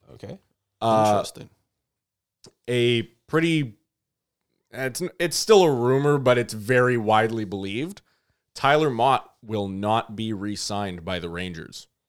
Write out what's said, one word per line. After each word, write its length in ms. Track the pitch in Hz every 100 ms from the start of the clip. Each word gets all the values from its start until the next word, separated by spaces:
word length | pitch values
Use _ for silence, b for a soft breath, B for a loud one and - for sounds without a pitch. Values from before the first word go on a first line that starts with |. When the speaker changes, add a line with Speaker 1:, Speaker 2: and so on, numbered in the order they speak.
| _
Speaker 1:
Okay. 260 | - 101 190 _ _ _ -
Speaker 2:
Uh, 240 | 113 110 107 101
Speaker 3:
Interesting. 300 | - - - _ _ _ _ _ _ _ _ _ - _ -
Speaker 2:
a 360 | 123 120 120 107 _ -
pretty, 480 | 156 165 160 131 - _ _ _ _ _ _ _ _ _
it's, 300 | 113 131 120 180 -
it's 160 | 170 -
still 260 | - 214
a 80 | 170
rumor, 460 | 127 120 135 143 147
but 200 | 131 120
it's 160 | 110
very 440 | 107 104 127 123 120
widely 480 | 107 107 110 113 101
believed. 560 | 98 98 104 165 202 _ _ _ _ _ -
Tyler 340 | 135 151 156
Mott 440 | 117 127 127 - _
will 240 | 110 107 101
not 480 | 95 104 113 - 107
be 180 | 113
re-signed 720 | 104 101 101 - 104 101 90 82
by 140 | 90
the 100 | 85
Rangers. 580 | 85 92 82 - - - _